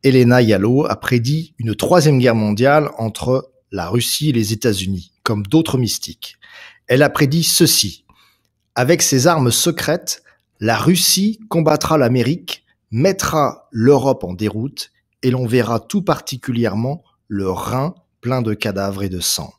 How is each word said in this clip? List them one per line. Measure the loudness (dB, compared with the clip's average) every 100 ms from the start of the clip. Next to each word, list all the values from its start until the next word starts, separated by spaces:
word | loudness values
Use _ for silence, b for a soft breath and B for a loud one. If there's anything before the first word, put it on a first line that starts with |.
Helena | 4 4 6 6
Yallo | 4 4 2 0 0
a | -4
prédit | 0 0 0 -4 -6 _
une | -6 -4
troisième | 2 4 6 4
guerre | 4 2
mondiale | 0 2 4 4 0 -4
entre | -8 -6 -2 -2 -4 _ _
la | -10 -4
Russie | -2 -2 -2 0
et |
les | 0 -2
États-Unis, | -2 -2 -2 -4 -6 -10 _
comme | -6 -6
d'autres | 0 0 0 -2
mystiques. | -2 -4 -10 -16 -20 _ B B B B -2
Elle | 2
a | 2
prédit | 2 0 0 0
ceci. « | 2 2 2 -2 -8 _ b b b _ _ _ -4
Avec | 0 2
ses | 2 2 2
armes | 2 2
secrètes, | 0 -2 -2 -4 -4 -4 -12 b b _ _
la | -2 0
Russie | 2 2 2 0 0 -2 -6
combattra | -2 2 0 0 2
l'Amérique, | 2 2 0 -2 -6 -14 _ _ _
mettra | 0 0 0 -2 0 0 -2 _
l'Europe | 0 4 4 2 -2 -4
en |
déroute, | -4 -4 -4 -8 -10 -16 _ _ _
et | -2
l'on | 0 0
verra | 0 2 -2
tout | -2 -4
particulièrement | 0 -2 -4 -10 -6 -2 -2 -2 -4 -6 _ _ _
le | -6 -4
Rhin | -4 -4 -4 -4 -8 _ _
plein | -6 -2
de | -2
cadavres | -4 -4 -4 -4 -4
et | -6
de | -6
sang. » | -6 -6 -8